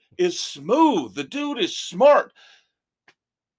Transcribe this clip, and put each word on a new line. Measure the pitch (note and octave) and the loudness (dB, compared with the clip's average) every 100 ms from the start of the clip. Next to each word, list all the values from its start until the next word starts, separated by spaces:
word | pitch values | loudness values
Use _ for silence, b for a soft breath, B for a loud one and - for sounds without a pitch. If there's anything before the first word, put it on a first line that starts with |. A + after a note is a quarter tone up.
| _ - | _ -4
is | F3+ F3 | -2 -2
smooth. | - C#3+ D3 C#4 D#4+ G#3 - | -8 -10 -2 2 4 2 -4
The | C#3+ | -8
dude | C3+ C#4 D4 B3 | -10 -8 -8 -4
is | F3 - | -6 -6
smart. | - F3 C#4 C#4+ - b b b b _ _ _ _ _ _ _ _ | -10 2 4 4 2 b b b b _ _ _ _ _ _ _ _